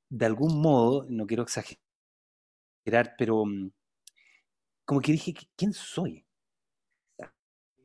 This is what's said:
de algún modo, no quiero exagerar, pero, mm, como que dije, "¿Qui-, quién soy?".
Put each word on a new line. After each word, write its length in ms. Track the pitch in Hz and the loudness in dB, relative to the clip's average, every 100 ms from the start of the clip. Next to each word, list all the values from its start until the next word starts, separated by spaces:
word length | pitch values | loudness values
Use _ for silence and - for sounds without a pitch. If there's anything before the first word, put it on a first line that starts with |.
| _ | _
de 160 | 120 113 | -2 0
algún 340 | 110 156 151 | 2 2 4
modo, 460 | 160 131 117 139 131 | 4 6 6 2 -2
no 160 | 113 104 | -6 -4
quiero 180 | 117 | -4
exagerar, 1700 | 117 117 - - _ _ _ _ _ _ _ _ _ _ - 117 120 - | -2 -6 -8 -16 _ _ _ _ _ _ _ _ _ _ 0 2 2 -2
pero, 280 | 113 110 104 | 0 2 0
mm, 260 | 98 95 - _ _ - _ _ _ _ _ _ _ - | -4 -8 -12 _ _ -20 _ _ _ _ _ _ _ -2
como 160 | 139 | 0
que 120 | 147 | 2
dije, 200 | 156 - | 0 -2
"¿Qui-, 160 | 151 - - | -10 -16 -4
quién 180 | 202 | -4
soy?". 500 | - - - 170 - _ _ _ _ _ _ _ _ _ - - _ _ _ _ _ | -4 -8 -6 -6 -8 _ _ _ _ _ _ _ _ _ -20 -20 _ _ _ _ _